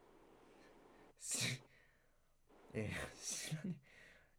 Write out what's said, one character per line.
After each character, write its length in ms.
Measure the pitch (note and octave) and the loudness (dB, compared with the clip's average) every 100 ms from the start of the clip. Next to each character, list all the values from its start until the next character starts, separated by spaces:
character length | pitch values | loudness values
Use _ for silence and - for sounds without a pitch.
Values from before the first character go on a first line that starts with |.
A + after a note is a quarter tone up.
| - - - - - - - - - - - - | -6 -18 -18 -18 -18 -18 -18 -18 -18 -18 -18 -6
し-、 400 | - - - - - - - - - - - - - - - | 2 6 6 4 0 -18 -20 -20 -20 -20 -20 -20 -20 -18 -2
え 200 | A2+ G#2 | 2 4
ー、 560 | - - - - - - | 4 0 0 0 2 2
知 60 | D#3 | 2
ら 80 | |
ね 100 | F#3+ - - - - - - | 2 0 -2 -16 -16 -16 -18